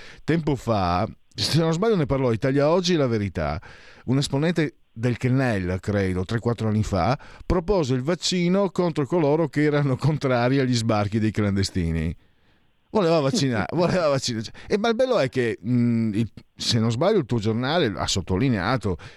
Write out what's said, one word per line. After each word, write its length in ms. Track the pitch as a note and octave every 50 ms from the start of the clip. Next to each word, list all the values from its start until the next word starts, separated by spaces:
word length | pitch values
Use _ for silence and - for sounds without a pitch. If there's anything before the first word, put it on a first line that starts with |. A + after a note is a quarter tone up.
| - - - - -
tempo 320 | - D3+ E3+ D3+ D#3 C#3+
fa, 500 | - - A#2 A2+ G2+ F#2 E2+ F2 F2+ A2 F#2+ - - _ _ -
se 260 | - - - B2+ D#3
non 140 | E3 D#3+ E3
sbaglio 240 | E3 G#3 A#3 A3
ne 80 | F3+ D3
parlò 260 | G#2 C#3 C3 C3+ B2
Italia 380 | A2+ G#2 - C3+ C3+ C#3+ C#3 D3+
Oggi, 260 | E3 F#3+ F3+ F3 F3+
La 120 | D#3 C#3
Verità, 540 | B2 A2+ G#2+ G2+ G2 - F2 D#2 C#2+ D2+ D#2+ - - - - - - - - -
un 140 | - B2+ C3+
esponente 560 | C#3+ - - C#3 D3+ E3+ F3 E3 D#3 - - _ _ _
del 260 | - A2+ A2+ B2 A#2
kennel, 640 | - - B2+ B2+ C3+ C3+ B2 A2 G2 F2+ F2 F#2 F#2
credo, 420 | - - G2+ G2+ G2 F#2 F#2 F2+ F#2
tre, 160 | - A2+ A#2+
quattro 300 | - A#2 A#2+ - A2 A2
anni 140 | G#2 A2 G#2
fa, 360 | - - F#2 E2 G#2+ C3+ - - - - - -
propose 480 | - E3 F#3 E3 F3+ G#3 F#3 D#3 A#2+ C3
il 100 | B2+ B2+
vaccino 640 | D3 F3+ - - - F3+ F3+ F3 F3 F#3 G3 G3+ F3+
contro 360 | - - F3+ F3 D#3 D#3+ C#3+
coloro 440 | - F3 F3+ D#3 C#3 D3 D#3+ E3 C#3+
che 140 | - D3 D3+
erano 340 | D3+ D3 D3 D3 C3+ B2+
contrari 640 | - - C#3+ D#3 C3+ - C3+ B2+ A#2+ A#2+ B2+ C3+ C#3
agli 160 | C3+ B2+ B2+
sbarchi 440 | A#2 A2 A#2 A2 G#2 G#2 G2+ G#2+ A2+
dei 120 | G#2+ G#2+
clandestini. 840 | F#2+ - G#2 G2+ G2 G2 F#2 - - F#2+ F2 E2 E2 E2 D#2+ E2+ E2 - - _ _ _ _ _ _ _ _ _ _ _ _ _
Voleva 280 | - A3 F#3 E3 E3+ D#3+
vaccinare, 460 | C#3 C3+ F#3 G#3 C#3+ C3 A#2+ G#2+ F2+ -
<laughs> 40 | -
voleva 320 | D#3 F3+ D3+ C#3+ F#3 E3+
vaccinare. 380 | D3 C#3 C3+ - - A#2+ A2 A2+ - - - -
E, 100 | - A3
ma 100 | G#3 G#3+
il 80 | A#3 A3+
bello 220 | A3+ C4 C4 A#3+
è 100 | F#3 C#3
che, 300 | C3 - C3 A#2+ A2+ G#2+ - -
mm, 460 | A2+ B2 A#2+ A#2+ A#2+ A#2 A2+ A2+ A2 G2
il, 180 | G#2 A#2 - - - - _ _
se 240 | - - - - A#2
non 120 | A2 A#2
sbaglio, 260 | A#2 B2+ D#3+ G3 A3+
il 80 | F#3+ C3+
tuo 140 | - A#2+ A#2
giornale 520 | G2 A2 A2 A#2 B2+ C3 D#3+ F3+ D#3+ A2+ F2+
ha 140 | C2 -
sottolineato, 880 | - - G2+ E2+ - F#2+ F#2 B2+ C#3 A#2 G2 E2+ G#2 C3 B2 - G2+ F2 - - - -